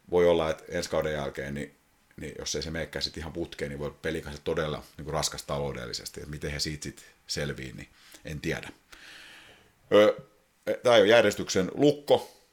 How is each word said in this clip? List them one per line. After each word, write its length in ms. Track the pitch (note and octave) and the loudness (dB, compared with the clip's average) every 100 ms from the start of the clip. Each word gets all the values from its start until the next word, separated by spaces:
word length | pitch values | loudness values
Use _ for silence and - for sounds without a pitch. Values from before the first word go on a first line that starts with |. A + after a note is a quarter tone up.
| - | -2
voi 160 | F2 F2 | 4 6
olla, 220 | E2+ D#2+ | 4 2
että 140 | D#2 - | -4 -6
ensi 200 | F2 E2 | -8 -4
kauden 240 | D#2+ D#2 | -2 -2
jälkeen, 400 | D2 C#2 C2+ C#2 | -4 -6 -8 -8
niin, 220 | C#2+ C#2 _ _ _ _ - | -8 -10 _ _ _ _ -16
niin 160 | D#2 - | -14 -10
jos 160 | - - | -8 -6
ei 60 | |
se 100 | D2+ | -6
meekään 320 | D#2+ D2 C#2+ | -6 -6 -6
sit 140 | - - | -8 -8
ihan 160 | D#2 | -10
putkeen, 360 | D#2+ D#2+ - D2 | -8 -8 -8 -8
niin 100 | C#2+ | -6
voi 160 | C#2+ - | -8 -6
peli 200 | E2 D#2+ | -6 -6
kanssa 200 | C#2+ D2 | -8 -8
todella, 400 | - E2 D#2 C#2 - - | -4 -2 -2 -6 -10 -14
niinku, 140 | D2 | -6
raskas 320 | D2+ D2 - | -4 -4 -6
taloudellisesti, 760 | - C#2+ C#2 B1+ A#1+ - - - | -6 -4 -4 -6 -10 -10 -12 -14
että 120 | C#2+ | -12
miten 200 | D2 D#2 | -8 -6
he 80 | D2+ | -6
siitä 240 | D#2+ D2 | -6 -6
sit 220 | - - - _ - | -10 -14 -20 _ -10
selvii, 440 | - C#2+ C2 C2 | -6 -6 -8 -12
niin 160 | G1+ - _ - - - | -14 -18 _ -20 -18 -12
en 140 | D2+ | -8
tiedä. 280 | D#2+ D2 - - _ - - - - - - - _ _ - | -6 -6 -8 -18 _ -20 -20 -20 -20 -20 -20 -20 _ _ 4
Ö, 280 | G2+ G#2+ - - _ _ _ - G#2+ | 6 6 4 -4 _ _ _ -6 0
tää 120 | A#2 A2+ | 6 8
ei 60 | |
ole 80 | G2 | 8
järjestyksen 640 | A2+ G#2 G2+ - G2 F#2 | 8 6 2 -2 0 0
Lukko, 580 | - D3 D3 - B2 - _ _ | 4 4 4 4 2 2 _ _